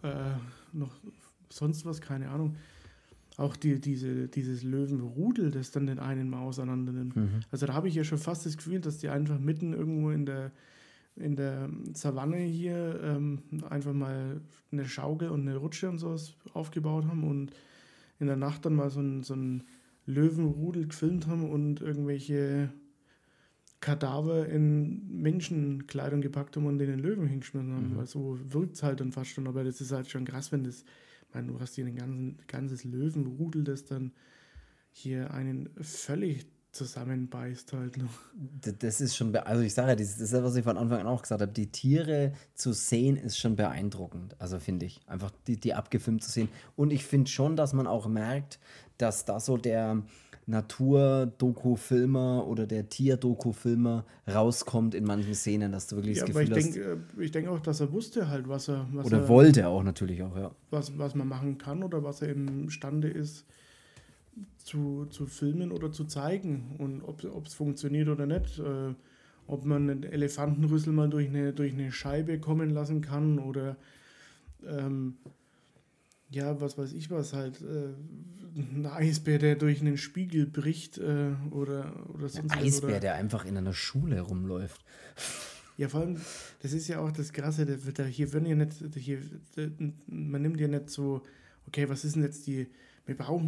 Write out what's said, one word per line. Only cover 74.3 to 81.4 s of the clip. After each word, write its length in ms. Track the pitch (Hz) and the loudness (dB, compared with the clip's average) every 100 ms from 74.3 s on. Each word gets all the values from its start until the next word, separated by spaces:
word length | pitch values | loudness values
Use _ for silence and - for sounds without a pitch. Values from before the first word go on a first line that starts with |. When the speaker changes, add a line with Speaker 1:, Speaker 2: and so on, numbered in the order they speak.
| - - - - | -20 -20 -18 -10
Speaker 1:
ähm, 480 | 147 135 135 127 127 - - _ _ _ _ _ _ _ _ - | -6 -4 -2 -4 -8 -16 -20 _ _ _ _ _ _ _ _ -10
ja, 300 | 135 143 143 | -4 -2 -2
was 160 | 143 147 | -4 -4
weiß 160 | 135 | -6
ich 160 | 160 156 | -8 -6
was 240 | 170 143 | -4 -4
halt, 280 | 139 135 131 | -4 -6 -8
äh, 320 | 147 151 139 139 156 - 175 175 175 160 | -8 -6 -6 -10 -14 -16 -16 -18 -10 -8
ein 300 | 123 139 147 | -6 -4 -4
Eisbär, 540 | 156 156 151 156 147 | 2 2 4 4 6
der 160 | 147 147 | 6 6
durch 260 | 151 143 | 4 4
einen 160 | 151 139 | 4 2
Spiegel 480 | - 180 180 160 147 | -2 -6 0 2 2
bricht, 520 | 151 151 160 - - | 2 0 -2 -6 -4
äh, 320 | 151 147 143 143 | 0 2 2 0